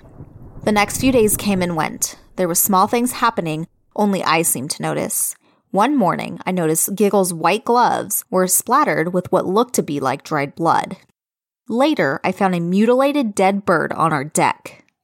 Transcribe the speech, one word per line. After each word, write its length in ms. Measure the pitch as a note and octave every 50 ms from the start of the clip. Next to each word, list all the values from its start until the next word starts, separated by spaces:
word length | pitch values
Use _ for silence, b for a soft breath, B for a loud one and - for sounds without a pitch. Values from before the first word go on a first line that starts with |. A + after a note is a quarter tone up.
| - - - - - - - - - - - - -
The 80 | G#3+
next 280 | G#3 G#3 G3+ G3+ - -
few 120 | B3 C4
days 260 | B3+ B3 G#3+ G#3+ -
came 240 | - - G#3 G3 F#3
and 140 | F3+ F3 E3+
went. 420 | D#3+ D3 B2 - - - - - - - _ -
There 120 | - F#3
were 80 | E3 F3
small 320 | F3 - - G3 F#3 G3
things 260 | G#3 B3 A#3+ A#3+ B3 -
happening 540 | - B3 A#3 A#3 - F3 D#3+ D#3 D#3 E3 - _ _ _ _ -
only 280 | - G#3 G3+ G3 E3+ -
I 180 | - D#3 E3
seemed 300 | E3+ - - - - D3
to 100 | - -
notice. 540 | D3+ D#3+ D3+ D3+ - - - - - - - b b b b b b _
One 240 | - F#3+ G#3+ C4+ D4+
morning, 440 | C4 G3 E3 D3+ D3 - A#2 - - -
I 60 | -
noticed 440 | F#3 F#3 E3 D#3 D#3+ D#3+ - - G3+
Giggle's 380 | - G#3 G3+ G3+ G3+ F#3 E3+ F3
white 300 | D#3+ E3 E3+ G3 A3 -
gloves 600 | - A#3 B3 A#3 E3+ B2+ A#2+ A#2+ - - - - -
were 160 | - F#3 F#3
splattered 680 | F#3 - - - - A#3+ D4 D4+ G#3 D#3 D3 D#3+ F3+ F3+
with 180 | F3+ F3+ -
what 140 | F#3 F3+ -
looked 300 | F3 F#3 G#3+ B3+ B3 -
to 80 | - E3
be 160 | - C#3+ C#3+
like 240 | C3 C3 C3 D3 -
dried 320 | - D#3+ D3 C#3+ C#3 -
blood. 420 | - E3 E3 - - - - - - _ _ _ _ _ _ _ _ _ _ _ _ _
Later, 520 | - G#3+ A#3+ C#4 D#4 D4+ G3+ E3+ C3+ C3+ - -
I 80 | F#3
found 240 | F#3+ - G#3 F#3 F3+
a 40 | F3
mutilated 760 | E3+ E3+ F#3 G3 A3 A3+ B3 B3+ C4+ D4 C#4+ D4 C4 G#3+ G3+
dead 300 | - F#3+ F#3+ G3+ G3 -
bird 280 | - F3 D3+ D3 C#3+ -
on 180 | - D#3 E3
our 120 | D#3 C#3 C3+
deck. 600 | D#3 - F3+ D3+ B2+ - - - - - - _ _ _ _